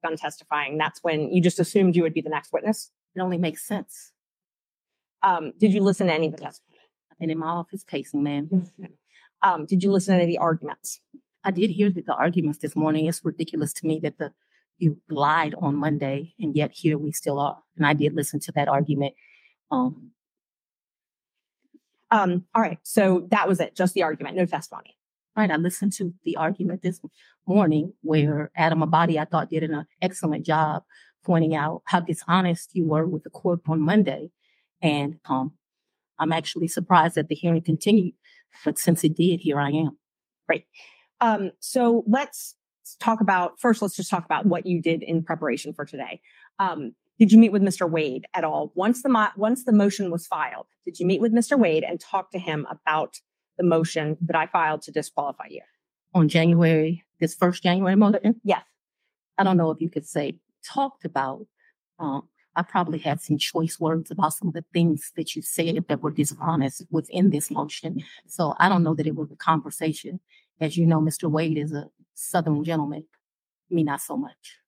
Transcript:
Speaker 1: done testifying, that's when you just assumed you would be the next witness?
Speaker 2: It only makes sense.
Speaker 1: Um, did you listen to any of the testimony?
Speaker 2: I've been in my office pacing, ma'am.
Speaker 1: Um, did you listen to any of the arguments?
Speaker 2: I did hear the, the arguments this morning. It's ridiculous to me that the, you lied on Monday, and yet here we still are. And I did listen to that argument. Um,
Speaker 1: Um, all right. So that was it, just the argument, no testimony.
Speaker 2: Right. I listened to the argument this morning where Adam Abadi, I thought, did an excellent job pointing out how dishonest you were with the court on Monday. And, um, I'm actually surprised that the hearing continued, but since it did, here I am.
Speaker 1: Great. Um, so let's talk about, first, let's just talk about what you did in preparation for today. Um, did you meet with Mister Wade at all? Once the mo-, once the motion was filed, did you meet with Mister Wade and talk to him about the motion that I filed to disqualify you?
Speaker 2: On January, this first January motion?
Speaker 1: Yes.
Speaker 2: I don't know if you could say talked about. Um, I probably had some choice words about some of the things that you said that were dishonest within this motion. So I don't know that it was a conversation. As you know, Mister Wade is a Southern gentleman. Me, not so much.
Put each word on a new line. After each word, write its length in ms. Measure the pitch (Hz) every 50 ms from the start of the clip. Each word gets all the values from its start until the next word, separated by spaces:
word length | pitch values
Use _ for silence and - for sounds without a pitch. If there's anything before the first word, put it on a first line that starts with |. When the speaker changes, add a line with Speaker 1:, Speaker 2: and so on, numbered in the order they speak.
| -
Speaker 1:
done 120 | 165 160
testifying, 600 | 156 - 151 - - - _ 151 147 147 135 143 156
that's 240 | 156 151 - - _
when 300 | 170 160 156 151 131 -
you 100 | 185 165
just 160 | 180 - -
assumed 380 | 175 - - 208 196 185 170
you 60 | 175 165
would 100 | 160 156
be 60 | 160
the 100 | - 151
next 220 | 156 147 - - -
witness? 400 | 170 - 208 214 - - - _ _ _ _ _
Speaker 2:
It 40 | 180
only 160 | 185 185 180
makes 300 | 170 175 165 151 - -
sense. 460 | - 214 202 - _ - - - - _ _ _ _ _ _ _ _ _ _ _ _ _ _ _ _ _ _ _ _ _ _ -
Speaker 1:
Um, 280 | 196 180 170 160 139 - _
did 140 | 208 214 185
you 60 | 208 196
listen 240 | 202 190 - 202
to 60 | 180 160
any 120 | 156 165 156
of 40 | 156
the 20 | 156 151
testimony? 360 | 143 - - _ _ _ _ _ _ _ _ _ _
Speaker 2:
I've 80 | _ _
been 120 | 170 160
in 80 | 156 160
my 100 | 160 160
office 340 | 170 175 175 _ - 196 -
pacing, 400 | _ - 139 131 - - 143 143
ma'am. 480 | 147 143 143 147 160 190 185 175 - _ - 196 - _ _ _ _ _ _ _ _ _ _ -
Speaker 1:
Um, 240 | 196 180 160 151
did 160 | 160 196 180 180
you 80 | 202
listen 220 | 196 190 180 190 190
to 100 | 180 175
any 80 | 170
of 20 | 170
the 60 | -
arguments? 600 | - 170 160 165 - 147 - _ _ - - - _ _ _ - _ _ _ _ _
Speaker 2:
I 80 | 196
did 200 | 190 175 196 220
hear 200 | 170 185 208 208
the, 120 | 180 180 -
the 120 | - 147
arguments 460 | 120 135 165 170 180 156 147 151 -
this 160 | - - -
morning. 300 | 151 156 156 156 156 156
It's 180 | 160 165 - _
ridiculous 480 | 170 151 - 165 - - 156 165 160 -
to 120 | - - 160
me 100 | 160 156 165
that 120 | 147 147 _
the, 140 | 160 143 _ _ _ _ _ _ _ _ _ _
you 180 | - 160 147 - _ _
lied 440 | 156 143 143 147 151 165 160 151 147 -
on 160 | 180 143 139
Monday, 560 | 147 143 156 147 - 143 135 135 139 143 170 _ _
and 160 | 220 151 139
yet 140 | 147 147 147 _
here 240 | - - 160 151
we 160 | 143 147 147 156
still 260 | - - 160 143 139
are. 200 | 143 143 - - _ _ _
And 100 | - 156
I 60 | 143 151
did 220 | 147 151 151 165
listen 260 | 165 143 - - 147
to 120 | - - -
that 140 | 151 143
argument. 460 | 139 135 139 143 147 147 139 143 139 - _ _ _ _ _ _ _ _ _ _ _
Um, 420 | 151 254 254 254 - - - - _ _ _ _ _ _ _ _ _ _ _ _ _ _ _ _ _ _ _ _ _ _ _ _ _ _ _ _ _ _ _ _ _ - _ _ _ _ _ _
Speaker 1:
Um, 340 | - 220 196 185 175 180 180 _ _
all 80 | 226 226
right. 160 | 175 170 - _
So 440 | - - 220 202 190 185 180 175 180
that 160 | - 208 185
was 140 | 175 196 160
it, 160 | 165 - _
just 180 | - 180 180 -
the 80 | 196 175
argument, 340 | 160 156 - - 143 -
no 100 | 185 180
testimony. 500 | 165 175 151 165 - - - - - _ _ _ _ _ _ _ _ _
Speaker 2:
Right. 140 | 220 214 185
I 60 | 160
listened 360 | 151 165 180 180 - 196 202 185
to 180 | - 202 170 175 _ _
the 120 | 165 170
argument 460 | - 160 160 202 - 180 180 175 - -
this 180 | 180 175 - - - _ _ _ _ _ _ _
morning 460 | - 180 208 202 160 156 151 156 185 - _ -
where 480 | 156 156 156 147 147 151 147 151 - _
Adam 240 | - 160 160 160 160
Abadi, 360 | 156 156 165 160 170 165 165
I 80 | 151 151
thought, 240 | - - 160 - -
did 140 | - 160 156
an 240 | 156 160 147 156 _ _ _ -
excellent 420 | 185 185 - - 165 151 - -
job 380 | - 156 156 160 151 156 175 _ _ _ - _ _ _ _ _
pointing 300 | - 175 165 165 156 160
out 280 | 151 147 156 165 - _
how 160 | - - 180
dishonest 720 | 170 - 165 - - - 170 185 185 180 170 170 - - _
you 100 | 185 170
were 220 | 160 151 151 160
with 160 | 175 180 151 -
the 80 | -
court 300 | _ - - 185 175 170 _ -
on 120 | 160 160
Monday. 500 | 151 156 196 214 208 165 135 147 147 175 _ _ _ _ _ _ _ _ _ _ -
And, 360 | 160 147 143 143 143 165 160 _
um, 260 | - 143 131 131 151 - _ _ _ _ _ _ _ _ _ _ _ _ -
I'm 140 | 156 156 160
actually 360 | 165 156 - - 175 175 165
surprised 460 | - - 170 - 185 175 156 170 -
that 140 | 165 151 160
the 60 | 156
hearing 280 | - - 170 170 160 165
continued, 520 | - 156 156 - 208 208 220 180 175 156 _ _ _ _ _ _ _ _ - -
but 120 | - 151 -
since 260 | - - 170 160 -
it 100 | 160 156
did, 240 | - 170 180 180 170
here 180 | - 170 143 143
I 100 | 143 139
am. 280 | 143 156 160 143 - _ _ _ _ _ _ _ _ _ _ -
Speaker 1:
Great. 180 | 160 - _ _ _ - - - _ _ _ _ _ _
Um, 320 | - 233 220 202 196 180 - _
so 420 | - - - 254 240 233 233 233 214
let's 500 | 220 214 269 285 277 - - - - - _ _ _ _ _ _ - - _
talk 220 | - - 202 220
about, 380 | 214 190 196 180 180 175 - -
first, 200 | - 240 226 - 214
let's 140 | 196 -
just 140 | - 180 -
talk 140 | - 180 170
about 200 | - 156 151 -
what 200 | 214 175 175 -
you 160 | 185 180 170 165
did 200 | 165 165 160 -
in 200 | - 165 165 160
preparation 500 | - 165 160 165 147 117 - - 143 151
for 120 | - 147
today. 340 | 147 - 139 135 - - - _ _ _ _ - - _ _
Um, 360 | 196 185 165 156 143 117 - _ _ _ _ _
did 120 | 226 196 214
you 60 | 220
meet 140 | 226 220 185
with 100 | 208 196
Mister 240 | 196 180 - 185
Wade 400 | 170 160 160 156 143 127 - 113 - -
at 100 | 190 165
all? 280 | 156 151 151 151 151 _
Once 280 | 175 185 214 240 247 -
the 60 | 277
mo-, 200 | 254 226 214 196 -
once 280 | 196 202 214 247 262 -
the 80 | 254 220
motion 380 | 208 202 202 196 - 202 180
was 160 | 165 170 -
filed, 400 | - - 160 151 127 - - - _ _ _ _
did 140 | 175 170 -
you 80 | 175
meet 140 | 180 190 160
with 120 | 226 233 220
Mister 240 | 233 226 - 294
Wade 280 | 277 226 175 156 160 160
and 160 | - 175 170
talk 300 | - - - 196 185 _ -
to 60 | 185
him 280 | 180 175 156 151 143 -
about 460 | 160 156 _ - 156 156 147 - - - _ _ _ _ _ _ _ -
the 60 | 180
motion 520 | 175 160 165 165 165 - 165 151 151 156 - 175
that 120 | 160 165
I 100 | 160 156
filed 340 | 160 - 180 160 156 156 151 -
to 80 | - 139
disqualify 540 | 156 147 - _ - 147 143 131 _ - -
you? 100 | - 69 - _ _ _ _ _ _ _ _ _ _
Speaker 2:
On 140 | 175 165 151
January, 760 | 156 170 160 170 170 170 170 160 165 156 156 156 175 170 _ _ _ _
this 160 | 170 160 -
first 280 | - - 175 175 - -
January 320 | 180 175 185 196 185 190
motion? 440 | 202 214 202 214 202 - 208 233 233 _
Speaker 1:
Yes. 220 | 208 185 - - _ _ _ _ _ _ _ _ _ _ _ _ _ _
Speaker 2:
I 80 | - 196
don't 140 | 196 190 175
know 120 | 165 160
if 100 | 156 - 160
you 80 | 170
could 160 | - 156 151
say 320 | - - 170 147 135 165 - _ _ _ _ -
talked 400 | - - - 277 277 269 _ _
about. 420 | 165 - 135 139 131 135 226 214 _ _ _ _ _ _ _ _ _ _ _
Um, 300 | 165 147 135 139 - _ _ _ _ _ _
I 60 | 165 175
probably 360 | - - 190 180 160 156 151
had 220 | - 156 143 165
some 180 | - - 151 143
choice 400 | - - - 175 165 165 - -
words 320 | 165 156 160 165 160 -
about 220 | 160 151 175 156 -
some 160 | - - 180
of 60 | 151
the 100 | 165 165 _ _
things 400 | 175 170 170 156 143 - - _
that 200 | - 156 - -
you 60 | 160 -
said 420 | - - - 165 165 165 156 175 -
that 120 | 151 - -
were 80 | -
dishonest 720 | 151 147 151 147 - - - 170 165 160 135 135 - - 180 _
within 400 | 160 160 151 - - 185 185 202
this 200 | - 147 147 -
motion. 520 | - 147 143 147 - - - 160 - - 151 - - - _
So 280 | _ - - 175 151 - -
I 100 | - 185
don't 140 | 202 180 170
know 120 | 156 160
that 120 | 151 151
it 80 | 156 151
was 160 | - 151 147
a 60 | -
conversation. 840 | _ - - 165 156 131 151 - - 160 160 151 - - - - 180 _ _ _ _ _ _ _ _
As 180 | 165 156 156
you 80 | 175 170
know, 140 | 165 165 156
Mister 280 | 156 160 151 - - 165
Wade 300 | 151 156 165 160 160 151
is 140 | 147 156 156
a 160 | 147 147 - _ _ _ _ _
Southern 500 | - - - - 180 170 165 151 147 151
gentleman. 400 | 165 165 160 147 143 151 151 156 _ _ _ _ _ _ _ _ _ _ _ _ _
Me, 140 | 185 170 156
not 160 | 147 139 139
so 160 | - - 156
much. 420 | - 277 139 - _ _ - - _ _